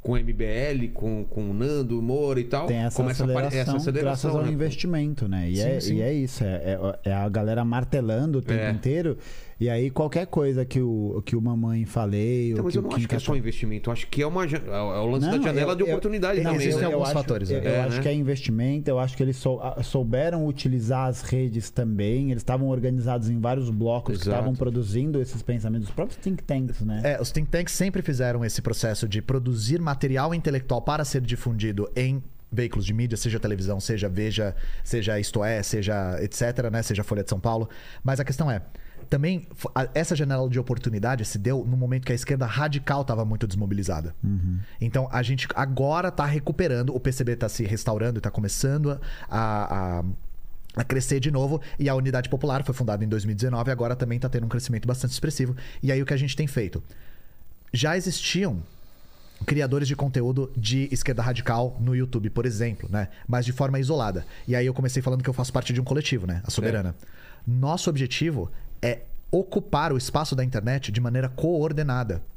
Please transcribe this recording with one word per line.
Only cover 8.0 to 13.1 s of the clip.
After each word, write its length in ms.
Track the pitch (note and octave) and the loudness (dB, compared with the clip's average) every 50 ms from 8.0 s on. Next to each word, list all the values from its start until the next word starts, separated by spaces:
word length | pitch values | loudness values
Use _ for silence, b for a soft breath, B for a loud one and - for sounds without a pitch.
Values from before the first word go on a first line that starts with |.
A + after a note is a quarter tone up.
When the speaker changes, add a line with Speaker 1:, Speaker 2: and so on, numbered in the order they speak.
| B2 A2 A2 A#2 C#3+ D#3+ D3 C3 | 0 0 0 0 0 0 0 -2
Speaker 2:
o 40 | |
tempo 180 | B2+ - A2+ A2+ | 0 0 -2 0
Speaker 1:
É. 120 | A2 G#2+ | 0 0
Speaker 2:
inteiro, 440 | G#2+ G#2+ - B2+ C#3 E3+ E3+ E3 A#2+ B B B B B B B B B | -2 -2 0 0 0 0 0 -2 -2 B B B B B B B B B
e 100 | A#2 A#2+ | -2 0
aí 180 | A#2 A#2 B2+ C3+ | 0 0 0 0
qualquer 380 | C3 D3+ D#3 D3+ - E3 F3+ | 0 0 0 2 2 0 -2
coisa 380 | - - E3+ D3 C#3 C3+ B2+ B2+ | 0 0 2 2 4 2 0 0
que 160 | C3 - C3 | 0 0 0
o, 420 | B2+ A#2+ A2+ G#2+ G#2+ G2+ G2 G#2 G2+ | 2 2 2 0 0 0 -2 -4 -2
que 120 | - - | 0 0
o 40 | A#2 | 2
Mamãe 460 | A2+ A#2+ A#2+ A2+ A2+ A2+ A2+ A2+ A2+ | 2 2 2 2 0 2 0 0 -2
Falei, 640 | G2 - A#2 A2 G#2 G2+ G#2 G#2 A#2 B2+ B2 A#2+ A#2 | 0 -2 -2 0 2 0 0 2 2 2 0 0 0
Speaker 1:
Então, 80 | A2+ G#2+ | 0 0
Speaker 2:
ou 60 | - | 0
Speaker 1:
mas 80 | F3 | 0
Speaker 2:
que 60 | - G3+ | 0 0
Speaker 1:
eu 40 | |
Speaker 2:
o 0 | |
Speaker 1:
não 80 | G3 - | 0 0
Speaker 2:
Kim 60 | - | -2
Speaker 1:
acho 120 | A#2+ A#2 | -2 0
que 60 | A2+ | 0